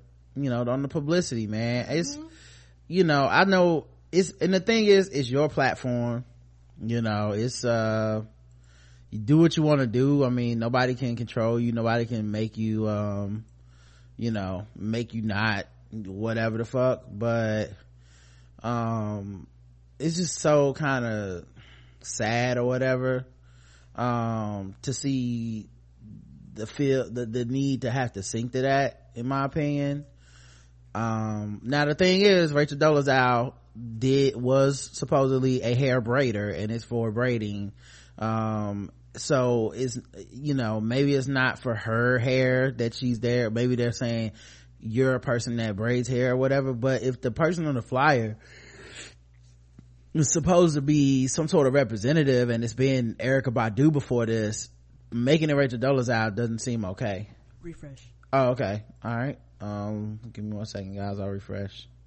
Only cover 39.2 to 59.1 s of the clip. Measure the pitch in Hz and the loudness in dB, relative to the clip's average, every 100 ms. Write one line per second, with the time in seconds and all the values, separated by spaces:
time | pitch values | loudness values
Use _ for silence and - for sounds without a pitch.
39.2 | - 135 123 120 110 110 127 120 - 95 | 0 2 2 2 0 -4 -6 -6 -14 -18
40.2 | - 120 147 135 110 110 110 131 143 139 | -20 -8 -4 -2 -2 -2 0 2 2 2
41.2 | 127 135 127 - 123 110 113 113 123 127 | 0 0 0 -2 -4 -4 -2 0 2 2
42.2 | 127 131 127 127 135 117 117 - 123 113 | 2 2 4 2 2 0 -4 -2 -2 0
43.2 | 120 123 113 113 127 120 120 113 117 117 | 0 2 0 0 2 2 0 -2 -4 -2
44.2 | 110 - - - - - 110 113 131 127 | -4 -8 -18 -20 -20 -14 -4 2 2 2
45.2 | - 120 123 117 113 98 113 123 123 123 | 0 -2 -2 -2 -2 -2 0 0 0 0
46.2 | 127 127 135 139 135 120 131 131 131 123 | 2 2 2 2 0 -2 0 0 -2 -2
47.2 | 127 113 165 175 156 131 - 127 151 127 | -4 0 0 0 -2 -2 -2 2 4 2
48.2 | 110 107 - - - - - - - - | 0 -6 -16 -20 -20 -20 -20 -18 -20 -20
49.2 | - - - - - - - - - 160 | -20 -20 -20 -20 -20 -20 -20 -20 -4 0
50.2 | 143 170 156 175 170 147 139 151 139 135 | 2 2 4 6 6 4 2 4 4 4
51.2 | 131 - 156 180 131 143 113 110 120 160 | 2 0 2 4 4 4 2 0 2 2
52.2 | 139 123 120 117 117 113 135 131 117 - | 4 4 2 0 -2 0 2 2 0 -2
53.2 | 127 135 127 120 110 104 151 143 - 123 | 0 0 0 0 0 4 4 4 0 0
54.2 | 113 113 107 110 - - - - - 117 | 0 0 -2 -4 -10 -18 -20 -20 -8 -2
55.2 | 123 156 156 143 139 120 131 135 120 113 | 2 4 4 2 0 0 0 2 2 0
56.2 | 110 104 117 113 127 117 95 101 117 95 | 0 -2 -4 -4 -4 -4 -4 -4 -4 -6
57.2 | 104 - - - 170 165 147 135 - - | -10 -18 -20 -20 -18 -16 -18 -20 -20 -20
58.2 | - 135 123 127 101 104 - - 113 | -2 2 2 2 -2 -4 -8 -12 -6